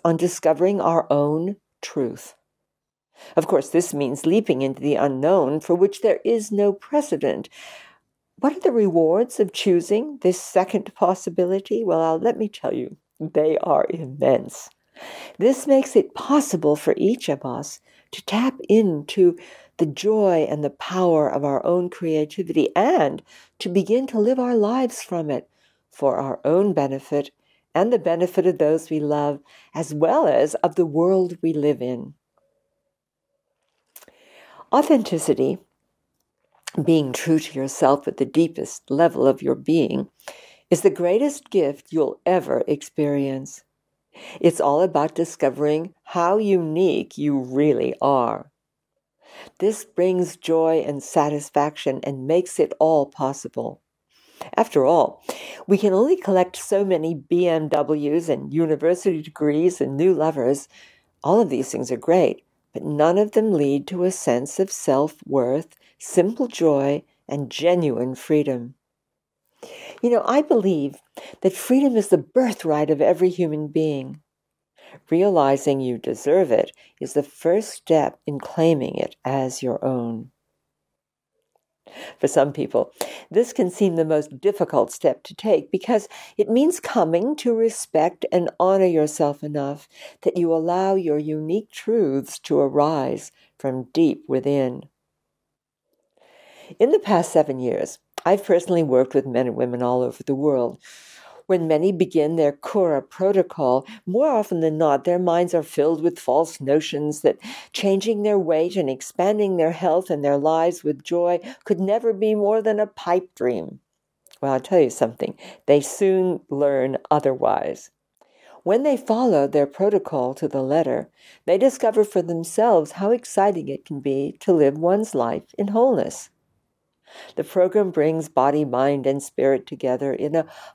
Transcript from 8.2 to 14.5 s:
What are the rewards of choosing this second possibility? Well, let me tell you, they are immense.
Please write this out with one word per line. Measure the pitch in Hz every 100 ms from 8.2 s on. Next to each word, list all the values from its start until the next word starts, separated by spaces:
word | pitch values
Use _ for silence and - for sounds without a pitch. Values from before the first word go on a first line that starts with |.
| _ _
What | 277 370
are |
the | 381
rewards | 240 208 170 160 180 247 -
of | 196
choosing | - - 175 165 208 302 285
this | 185 180
second | - 196 190 214 -
possibility? | - 180 185 - 170 180 190 190 214
Well, | 220 165 165 160
let | 214 -
me | 214
tell | - -
you, | 127 127 - _ -
they | 156 160 156 156
are | - 147 -
immense. | 165 143 139 135 131 -